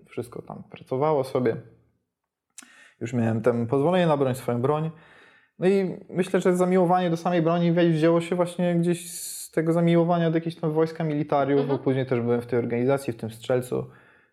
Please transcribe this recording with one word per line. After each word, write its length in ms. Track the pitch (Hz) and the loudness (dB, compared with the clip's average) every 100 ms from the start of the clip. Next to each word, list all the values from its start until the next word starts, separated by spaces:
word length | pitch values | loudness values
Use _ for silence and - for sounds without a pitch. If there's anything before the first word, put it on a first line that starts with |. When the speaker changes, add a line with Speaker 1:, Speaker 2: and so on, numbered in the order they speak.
| - | -16
Speaker 1:
wszystko 320 | - 113 - | -12 -12 -12
tam 220 | - - - | -14 -16 -18
pracowało 520 | - - 131 156 151 | -18 -8 -2 0 0
sobie. 320 | 131 131 120 117 - - _ _ _ _ _ _ _ - - - - - | 0 0 0 -2 -8 -20 _ _ _ _ _ _ _ -20 -20 -20 -20 -14
Już 120 | 117 | -6
miałem 280 | 123 113 110 | -2 0 0
tam 260 | 123 117 117 | 0 0 0
pozwolenie 400 | 139 147 185 170 | 0 2 2 2
na 100 | 143 | 2
broń, 180 | 135 127 | 0 -2
swoją 260 | - 120 | -4 -2
broń. 300 | 131 151 160 160 - - - _ _ - | 0 0 -4 -10 -20 -20 -20 _ _ -4
No 80 | 180 | 0
i 300 | 196 185 - - | 0 0 -6 -8
myślę, 300 | - 180 190 | -4 -2 0
że 140 | 185 180 | 2 2
zamiłowanie 540 | 180 185 175 180 180 | 2 4 4 2 2
do 80 | 170 | -2
samej 240 | 180 175 | 0 0
broni 300 | 160 175 170 | 2 2 2
we-, 180 | 170 175 | 4 4
wzięło 320 | 160 160 170 | 4 4 2
się 140 | 170 180 | 0 -2
właśnie 400 | 175 175 175 175 | -2 -2 0 2
gdzieś 360 | 170 170 - - | 0 -2 -6 -12
z 320 | - - - | -12 -12 -8
tego 220 | - 160 | -2 0
zamiłowania 580 | 165 170 170 170 175 165 | 2 4 4 4 2 2
do 60 | 160 | 0
jakiejś 180 | 165 165 | -2 -4
tam 160 | 160 | -2
wojska 320 | 156 160 165 | 0 0 -2
militariów, 560 | 160 147 147 143 139 143 | -4 -2 0 0 2 2
Speaker 2:
Mhm. 180 | 131 131 | 0 -2
Speaker 1:
bo 60 | |
później 220 | - 131 131 | 0 0 0
też 160 | 123 | -2
byłem 200 | 117 120 | 0 -2
w 40 | 120 | 0
tej 140 | 123 | -2
organizacji, 540 | 117 120 127 139 127 | -2 0 0 0 -2
w 40 | 117 | -8
tym 140 | 110 | -8
strzelcu. 540 | 113 - 127 127 127 127 - - _ _ | -8 -2 -2 -2 -6 -6 -14 -20 _ _